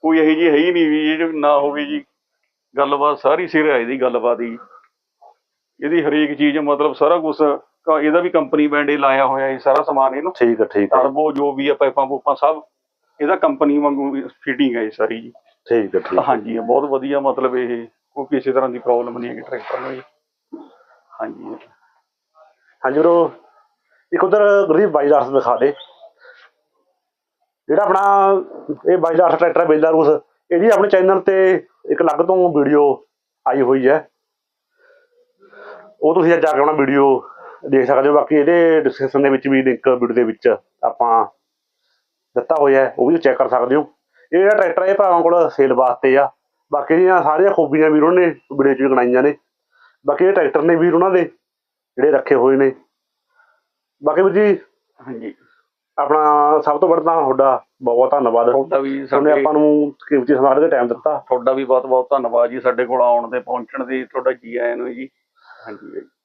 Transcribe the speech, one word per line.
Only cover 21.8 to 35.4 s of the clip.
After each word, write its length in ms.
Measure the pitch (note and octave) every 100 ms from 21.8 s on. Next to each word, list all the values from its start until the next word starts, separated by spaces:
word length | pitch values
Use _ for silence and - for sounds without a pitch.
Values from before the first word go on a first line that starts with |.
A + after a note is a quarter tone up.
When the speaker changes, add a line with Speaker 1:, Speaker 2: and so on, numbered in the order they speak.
| _ _ _ _ _ _ _ _ _ _
Speaker 2:
ਹਾਂਜੀ 160 | C3 C#3+
ਵੀਰੋ, 320 | E3+ E3+ E3 - _ _ _ _ _ _ _
ਇੱਕ 120 | F3
ਉੱਧਰ 420 | F#3+ G#3 G#3 G3+ G3+
ਗੁਰਦੀਪ 240 | D#3+ G3+
ਬਾਈ 160 | D3 C#3+
ਹਜ਼ਾਰ 240 | D3 B2+
ਦਿਖਾ 260 | C3+ A#2+ A#2+
ਦੇ। 160 | C3+ D3 - _ - _ - - - _ _ _ _ _ _ _ _ _ _ _ _
ਜਿਹੜਾ 140 | D#3
ਆਪਣਾ 1080 | G3+ F#3+ G3+ G3 G3 G3 F#3 - - D3+ D#3+
ਇਹ 60 | F3+
ਬਾਈ 160 | E3
ਹਜ਼ਾਰ 220 | D#3+ F3 E3
ਟਰੈਕਟਰ 240 | E3+ E3
ਹੈ 60 | E3+
ਬੇਲਾਰੂਸ, 420 | D#3 D#3+ D#3+ D3 D3+ - _ _
ਇਹਦੀ 180 | F3 G#3+
ਆਪਣੇ 200 | G3+ G3+
ਚੈਨਲ 320 | F#3+ F#3 F#3+
ਤੇ 320 | F#3+ F#3+ F#3+ F#3 - _ -
ਇੱਕ 120 | D3
ਅਲੱਗ 240 | E3+ C#3+ F3
ਤੋਂ 100 | F#3 F3+
ਵੀਡੀਓ 300 | D3+ C#3+ D3 C#3+ C3 _ _ _ _ -
ਆਈ 140 | C3
ਹੋਈ 260 | B2 C3+ C3
ਹੈ, 200 | D3+ D#3+ _ _ _ _ _ _ _ _ _ _ _ _ _